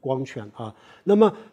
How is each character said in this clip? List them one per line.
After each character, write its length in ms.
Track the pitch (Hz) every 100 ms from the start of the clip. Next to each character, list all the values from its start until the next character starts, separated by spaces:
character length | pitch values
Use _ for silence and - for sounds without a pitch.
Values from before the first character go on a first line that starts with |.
光 240 | 131 131 135
圈 240 | - 104 -
啊。 180 | 110 - _ -
那 120 | - 208
么 160 | 214 202 -